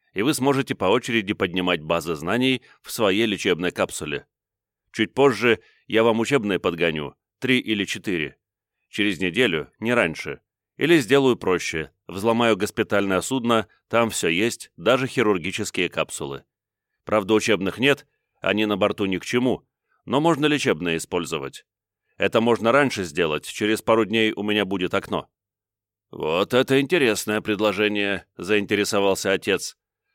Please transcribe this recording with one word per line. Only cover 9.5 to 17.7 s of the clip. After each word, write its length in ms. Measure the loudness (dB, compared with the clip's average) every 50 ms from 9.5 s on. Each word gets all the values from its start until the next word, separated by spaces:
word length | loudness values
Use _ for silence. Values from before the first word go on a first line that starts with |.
| 0 -2 -6 -8 _ _
не 120 | -4 0 2
раньше. 480 | 2 0 0 -2 -6 -10 -10 -12 -12 _ _ _ _ _ _ _ -2
Или 200 | 2 4 4 4
сделаю 380 | 4 4 4 4 4 4 2
проще, 540 | 2 0 -2 -2 0 -2 -4 -6 -8 -8 -10 _ _ _
взломаю 500 | -14 -10 -2 0 0 2 2 2 2 2
госпитальное 640 | 2 -2 -4 -2 -4 -2 0 0 0 0 0 0 0
судно, 460 | 0 -2 -4 -2 0 2 0 0 0 -4 _ _ _ _
там 220 | 0 0 2 0
все 180 | -2 -2 -2 0
есть, 420 | 0 0 0 -2 -2 -6 -12 -20 _
даже 320 | -2 2 2 2 2 0 -2
хирургические 800 | -2 0 2 2 0 0 -2 -6 -6 -6 -6 -6 -4 -2 -4 -2
капсулы. 560 | -2 -4 -4 -4 -6 -8 -8 -8 -10 -12 -14 _ _ _ _ _ _ _ _ _ _ _ _
Правда, 300 | -2 0 0 2 4 2
учебных 440 | 2 4 2 0 0 0 -4